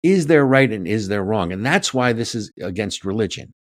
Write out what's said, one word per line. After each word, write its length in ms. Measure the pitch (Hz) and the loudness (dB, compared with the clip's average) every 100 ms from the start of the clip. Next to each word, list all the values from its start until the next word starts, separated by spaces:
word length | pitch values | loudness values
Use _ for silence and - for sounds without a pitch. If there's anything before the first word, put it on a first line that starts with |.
is 260 | 165 190 151 | 4 2 4
there 180 | 160 139 | 4 6
right 260 | 135 131 | 4 4
and 160 | 107 85 | 0 -2
is 220 | 110 95 | -2 -2
there 160 | 101 98 | -4 0
wrong? 260 | 110 87 | 0 -2
And 140 | 92 120 | -2 0
that's 280 | 170 - | 0 0
why 200 | 131 123 | 0 0
this 200 | 113 117 120 | 0 -4 -6
is 180 | 101 - | -10 -10
against 420 | 87 92 101 - | -10 -6 -6 -6
religion 480 | 98 107 98 - 64 _ | -6 -4 -4 -6 -16 _